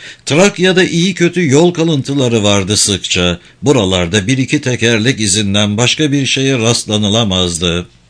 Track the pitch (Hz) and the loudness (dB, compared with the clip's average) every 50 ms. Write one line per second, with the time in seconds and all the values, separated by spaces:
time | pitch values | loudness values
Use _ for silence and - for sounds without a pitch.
0 | - - - - _ - 143 156 190 202 196 - 180 185 185 185 185 - - 170 | -20 -20 -20 -14 _ -2 0 2 2 2 2 0 0 2 2 2 2 2 2 0
1 | 170 196 180 - 175 170 170 180 180 143 - 143 170 175 175 151 165 165 160 139 | 0 0 0 0 0 0 0 0 0 2 4 4 4 2 2 0 0 0 0 -2
2 | 127 - 139 143 127 123 117 113 101 104 101 101 95 87 107 - - - 101 90 | -2 -2 -2 -2 0 0 2 2 2 2 2 2 0 0 0 0 0 0 -2 -4
3 | - - - 92 90 87 87 87 - - - _ - 127 147 127 101 95 92 90 | -4 -4 -2 0 0 0 -2 -4 -8 -16 -16 _ 0 0 2 2 2 2 0 0
4 | 90 85 85 107 92 101 135 131 131 - - 151 - 127 123 113 110 117 117 107 | 0 0 0 -2 0 0 0 -2 0 -2 -2 -2 -2 -2 -2 0 0 0 0 2
5 | 104 127 135 - 110 101 90 107 107 98 98 104 107 104 104 104 123 120 - - | 0 0 -2 -2 -2 -2 0 0 0 0 0 0 0 0 0 0 0 0 0 0
6 | 156 147 135 143 135 117 - 135 135 135 139 123 110 117 117 - - - 107 107 | 0 0 0 0 -2 -2 -2 -2 0 0 0 0 0 0 0 -2 -2 -2 -2 0
7 | 107 101 101 113 120 101 92 92 90 87 87 80 87 87 82 87 90 - _ _ | 0 0 0 0 0 0 0 0 0 -2 -2 -2 -2 -2 -2 -2 -6 -8 _ _
8 | _ _ | _ _